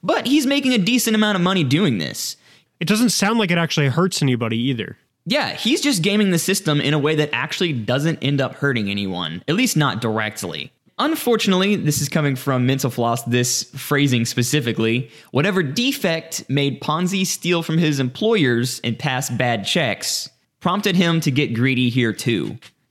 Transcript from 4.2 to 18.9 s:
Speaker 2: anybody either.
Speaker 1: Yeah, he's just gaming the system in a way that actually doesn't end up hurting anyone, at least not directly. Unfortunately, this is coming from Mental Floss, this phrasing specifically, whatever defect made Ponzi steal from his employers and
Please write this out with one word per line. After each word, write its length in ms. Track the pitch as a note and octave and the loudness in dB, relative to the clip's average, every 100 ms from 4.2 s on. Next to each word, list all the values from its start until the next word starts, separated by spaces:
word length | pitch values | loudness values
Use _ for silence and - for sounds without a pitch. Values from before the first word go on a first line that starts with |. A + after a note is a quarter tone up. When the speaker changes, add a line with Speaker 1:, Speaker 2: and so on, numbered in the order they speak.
Speaker 2:
anybody 340 | C#3+ A#2+ A#2 A2+ | 0 0 -2 -2
either. 400 | B2 B2 - - _ _ - | -2 -2 -6 -10 _ _ -4
Speaker 1:
Yeah, 260 | C4+ G#3+ | -2 -2
he's 300 | - G#3+ D4+ | -2 -2 0
just 180 | C#4+ A3 | 2 2
gaming 300 | E3 G#3 G3+ | 2 2 2
the 80 | E3+ | 2
system 420 | - G3 - D3 | 0 0 2 0
in 140 | C#3 | 2
a 40 | D3+ | 2
way 160 | C#3+ D#3 | 2 2
that 120 | D3 | 0
actually 400 | A#2 C#3+ - F3 | -2 -4 -2 -2
doesn't 460 | C3 G#2+ B2+ D#3 D#3+ | -2 0 0 0 -2
end 180 | C3+ C#3+ | -2 0
up 140 | C3 | -2
hurting 360 | - C#3 A#2+ G2+ | -2 -2 0 -2
anyone, 520 | G2+ G2 F2 E2 E2+ - | -2 -4 -4 -6 -8 -2
at 60 | |
least 220 | F3 B3+ D#3 | 0 2 2
not 240 | C#3+ G#2 | 0 0
directly. 680 | A#2 A2 G#2+ - F2+ D#2 - _ _ - | -2 -2 -4 -6 -10 -8 -12 _ _ -4
Unfortunately, 760 | C#4 D#4+ - A3+ G#3+ F#3 G3 | -2 -2 0 2 2 2 2
this 260 | G3+ D3+ C#3+ | 2 0 -2
is 80 | C3+ | -2
coming 280 | E3+ D3 C3 | 0 0 -2
from 300 | - C3 B2 | 0 0 2
Mental 220 | C3+ C3 | 0 -2
Floss, 360 | B2 A#2 A#2+ | 0 0 -2
this 400 | B2 A#2+ B2 - - | 0 0 2 -2 -6
phrasing 500 | C3+ - C#3+ C#3+ B2 | -12 -2 2 2 2
specifically, 840 | A#2 - A#2+ D3+ B2 A2+ A2+ A#2 B2+ - - | 0 -2 0 0 0 0 0 0 -4 -14 -4
whatever 280 | - F#3+ F#3+ | 0 2 0
defect 880 | D3+ D#3+ B3 C4+ F#3+ D#3+ - - - | 0 -2 -2 -2 -2 -2 -6 -12 -4
made 320 | C#3 C#3+ C3 | -2 0 -2
Ponzi 460 | - D#3 F3+ G3 F#3 | -4 -2 -2 -2 -2
steal 380 | - E3 E3+ | -4 -2 -2
from 140 | E3 D#3+ | 0 0
his 200 | E3 C#3+ | 2 0
employers 840 | B2+ B2 G#3+ A3+ C3+ A#2 B2 - | -2 0 0 2 2 2 0 -4
and 120 | B2 | -6